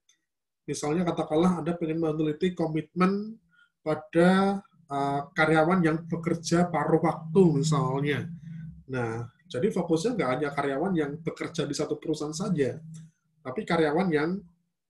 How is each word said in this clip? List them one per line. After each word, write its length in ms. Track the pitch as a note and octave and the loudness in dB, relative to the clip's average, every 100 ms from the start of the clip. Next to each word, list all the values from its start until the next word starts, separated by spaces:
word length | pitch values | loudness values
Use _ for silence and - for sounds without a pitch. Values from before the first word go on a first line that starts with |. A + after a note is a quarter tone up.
| _ _ _ _ _ _ - | _ _ _ _ _ _ -10
Misalnya 400 | C#3+ D3 E3 E3+ | -6 -2 0 0
katakanlah 560 | E3 D#3 D#3 F#3 E3+ | -2 0 2 4 2
Anda 160 | D3+ E3+ | -2 -4
pengen 240 | D#3 D#3+ | -4 -2
meneliti 560 | D#3+ D3+ D#3 D3 F#3 F3+ | -2 0 -2 0 -2 -2
komitmen 800 | D#3 D#3 D#3 F3 F#3 G3+ G#3+ A3 _ _ _ _ D#3 | -2 -4 -6 0 2 0 -6 -14 _ _ _ _ -4
pada, 760 | D3+ - E3 F3+ F#3+ G3 G3 - _ _ | -4 0 4 6 6 2 0 -8 _ _
eh, 320 | C#3 C#3 C#3 - | -4 -2 -2 -4
karyawan 460 | - D#3 D#3+ D#3+ F#3 D#3+ | 0 4 6 6 4 2
yang 120 | D#3+ - | 0 -4
bekerja 600 | - E3+ E3 - E3+ F3 | -6 -2 -4 0 2 2
paruh 280 | D3+ D3 D#3+ | 0 2 2
waktu 420 | E3 - - G3 F3+ | 2 -2 0 6 6
misalnya. 720 | C#3 D#3 D3 B2+ C3+ D3 C3 A2+ - - - - - - | 4 2 2 2 0 0 -2 -4 -10 -14 -14 -14 -16 -8
Nah, 400 | B2+ A2+ A#2 A#2 _ _ | -4 -4 -4 -8 _ _
jadi 200 | B2 G3+ | -2 0
fokusnya 440 | F#3+ E3 D#3+ G#3+ A3+ | 0 0 0 0 -2
nggak 120 | B2+ C3 | -2 -2
hanya 120 | D3 | -2
karyawan 400 | C#3+ C#3 C3+ F#3+ | -2 -2 -2 -2
yang 180 | E3+ C#3+ D#3+ | 0 -2 -4
bekerja 480 | D#3+ - D#3 - C#3+ | -8 -8 -6 -4 -4
di 40 | |
satu 280 | D3 D3 D3 | -4 -4 -4
perusahaan 340 | - D3+ D3+ D#3+ | -4 -4 -4 -6
saja, 460 | G#3+ D#3 B2 A2+ - - - _ _ _ | -2 0 0 -2 -12 -18 -20 _ _ _
tapi 200 | C3 G#3+ G#3+ | -10 -8 0
karyawan 440 | E3 D3+ D#3 F#3+ | 2 2 2 2
yang 280 | D3 D#3 G3 - _ _ _ | 2 0 -4 -8 _ _ _